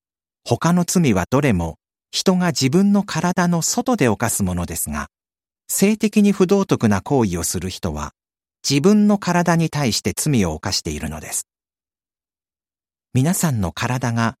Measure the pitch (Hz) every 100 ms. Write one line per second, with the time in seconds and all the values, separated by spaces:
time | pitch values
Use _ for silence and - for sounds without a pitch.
0 | _ _ _ _ - 120 165 175 170 190
1 | 151 95 87 131 147 92 82 - _ _
2 | _ - - 185 180 139 135 170 202 202
3 | 202 160 175 180 175 175 - - 247 240
4 | 127 101 113 - 95 87 82 78 - 73
5 | 67 _ _ _ _ _ - - 196 214
6 | 220 214 202 196 180 202 190 131 113 98
7 | - 139 110 85 82 92 92 - 87 76
8 | 73 - _ _ _ _ - 139 165 214
9 | 208 202 - 175 175 165 160 147 135 -
10 | 104 - - 131 87 78 101 - 82 76
11 | 73 76 - - - _ _ _ _ _
12 | _ _ _ _ _ _ _ _ _ _
13 | _ 127 143 196 170 117 87 - 117 127
14 | 120 117 117 -